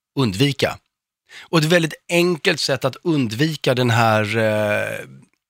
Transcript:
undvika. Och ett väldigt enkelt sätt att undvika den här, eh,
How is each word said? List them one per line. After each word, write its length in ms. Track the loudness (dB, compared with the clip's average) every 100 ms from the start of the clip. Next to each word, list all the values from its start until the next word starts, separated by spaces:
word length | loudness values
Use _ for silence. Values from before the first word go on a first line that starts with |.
| _ -2
undvika. 580 | -2 0 -2 0 -4 -4 _ _ _ _ _ -20
Och 180 | -2 0
ett 60 | 2
väldigt 280 | 2 0 -6 -2
enkelt 500 | 0 2 0 -2 -2
sätt 260 | -2 -2 -4
att 100 | -4
undvika 720 | -2 0 0 -2 -2 -2 -2 2
den 140 | 2
här, 480 | 4 4 2 0 0
eh, 680 | 0 0 0 -2 -4 -8 -12 -20 _ _